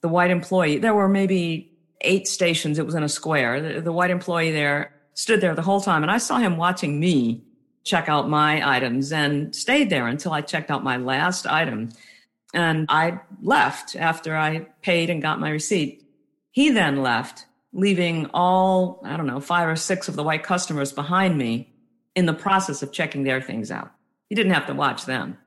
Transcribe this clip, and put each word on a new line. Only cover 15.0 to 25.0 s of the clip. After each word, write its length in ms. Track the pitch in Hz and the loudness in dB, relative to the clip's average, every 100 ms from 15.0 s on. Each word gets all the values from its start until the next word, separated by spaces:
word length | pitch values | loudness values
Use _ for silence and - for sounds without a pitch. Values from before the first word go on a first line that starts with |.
| 165 | 0
and 120 | 165 | -2
got 180 | 151 156 | -2 -2
my 100 | 156 | -2
receipt. 540 | 156 151 196 147 - _ _ _ _ _ | -4 -2 0 -2 -6 _ _ _ _ _
He 180 | - 294 | 2 4
then 320 | 233 165 139 | 4 2 2
left, 440 | 131 113 117 - - _ _ | 2 0 -2 -12 -20 _ _
leaving 560 | 185 202 185 175 165 151 | -2 2 2 2 0 -2
all, 680 | - 180 185 190 185 180 180 | 0 2 4 4 4 0 -4
I 140 | 95 156 | -10 -6
don't 100 | 147 | -4
know, 120 | 127 | -6
five 280 | 143 175 165 | -2 0 2
or 80 | 160 | -2
six 320 | - 185 - | -2 -4 -4
of 80 | 151 | -4
the 80 | |
white 200 | 151 156 | -2 -2
customers 480 | 160 180 - 156 139 | -2 -2 -2 -4 -4
behind 460 | 139 143 180 190 156 | -4 -2 2 2 2
me 360 | 120 117 135 _ _ _ _ - | 0 -2 -6 _ _ _ _ 0
in 100 | 175 | 0
the 80 | |
process 480 | 160 202 190 185 143 | 0 2 0 0 -6
of 100 | 143 | -8
checking 320 | - 156 139 | -6 -6 -2
their 180 | 135 131 | -2 -2
things 300 | 131 117 107 | -4 -8 -8
out. 200 | - - _ _ _ _ | -10 -12 _ _ _ _
He 60 | 196 | 0
didn't 180 | 180 | 2
have 140 | 170 135 | 2 0
to 60 | |
watch 320 | 139 143 117 | -2 -2 -2